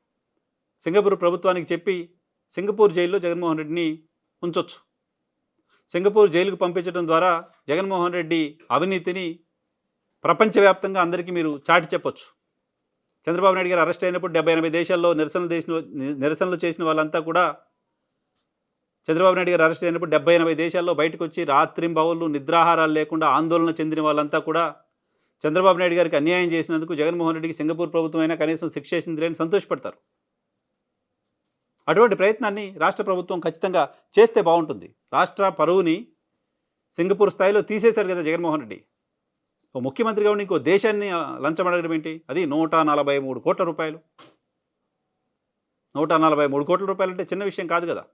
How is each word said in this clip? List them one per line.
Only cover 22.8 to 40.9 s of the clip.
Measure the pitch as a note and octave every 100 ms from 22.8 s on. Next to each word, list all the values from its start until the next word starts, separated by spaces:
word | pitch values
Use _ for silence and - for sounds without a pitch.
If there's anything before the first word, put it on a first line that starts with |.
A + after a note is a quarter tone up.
| D#3+
లేకుండా | D#3 D#3 D#3+ D#3
ఆందోళన | C3+ D#3+ E3+ E3 D#3+
చెందిన | D#3 D#3
వాళ్ళంతా | D3+ D3 D3 D#3+
కూడా | D#3 D#3+ E3 - _ _ _ _ _ _ D3+
చంద్రబాబు | D#3+ F#3+ F3
నాయుడు | F3+
గారికి | E3+ E3 D#3
అన్యాయం | D3+ F3+ F3
చేసినందుకు | E3 D#3 D#3+ E3
జగన్మోహన్ | D3+ D#3 E3+ E3
రెడ్డికి | D#3+ E3
సింగపూర్ | D#3+ D#3 E3 E3+
ప్రభుత్వం | E3 D#3+ D#3+
అయినా | D#3+
కనీసం | D#3+ D#3 D#3+ E3
శిక్ష | D3+ -
వేసింది | F3 F3 D#3
లేని | E3
సంతోషపడతారు. | D#3+ E3 G3 - D3 F#2+ - _ _ _ _ _ _ _ _ _ _ _ _ _ _ _ _ _ _ -
అటువంటి | E3 A3+ F#3+
ప్రయత్నాన్ని | G3 A3 A3 G3+ G3 F#3
రాష్ట్ర | D#3+ G3
ప్రభుత్వం | G3 F3+ F3+ F#3
ఖచ్చితంగా | E3 D#3+ G3 F3+ C#3 - _ G3+
చేస్తే | A3 A3+
బాగుంటుంది. | E3+ E3+ D#3 A2 E2+ _ -
రాష్ట్ర | C3+ F3+ - G3
పరువుని | E3+ D3+ F#3+ E3+ F3 A#3+ _ _ _ _ _ _ _ _ -
సింగపూర్ | F3+ G3 G3+
స్థాయిలో | - F#3+ G#3
తీసేశారు | - G#3 A3+ G#3+ F#3
కదా | F3+
జగన్మోహన్ | D#3 E3+ E3+ D#3
రెడ్డి. | A2+ F#2 _ _ _ _ _ _ _ _ _ C3
ఓ |
ముఖ్యమంత్రిగా | C3 C3+ A3+ G#3 G#3
ఉండి | G#3
ఇంకో | F#3+ E3
దేశాన్ని, | C3 G3 A3